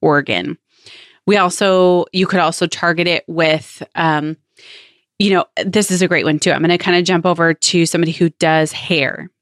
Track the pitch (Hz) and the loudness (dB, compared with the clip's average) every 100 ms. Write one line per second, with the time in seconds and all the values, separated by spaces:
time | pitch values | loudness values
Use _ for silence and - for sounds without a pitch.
0 | 156 143 - 90 90 175 _ _ - - | 0 0 0 -6 -6 -10 _ _ -20 -20
1 | - _ - 208 180 - 202 185 180 175 | -20 _ 0 2 0 0 2 4 4 4
2 | - 185 185 190 160 - 170 - 170 165 | 0 -2 0 0 0 -2 -4 -2 -2 0
3 | 175 165 - 165 160 156 - - 156 165 | -2 -2 -4 -2 0 0 -4 -20 -12 -4
4 | 165 151 151 160 _ _ - - - _ | 0 0 -4 -10 _ _ -20 -20 -20 _
5 | _ - 196 185 - - 185 214 196 180 | _ -2 2 2 0 -6 -2 -2 0 0
6 | 180 165 - 151 180 139 175 175 185 175 | 0 0 0 0 0 0 0 0 0 0
7 | 175 165 180 170 165 160 - 175 165 170 | 2 0 0 0 0 0 -2 0 0 0
8 | 170 - 170 - 160 160 156 - - 160 | -2 0 -2 0 0 2 0 -4 -4 -2
9 | 131 - 156 _ | -2 -6 -16 _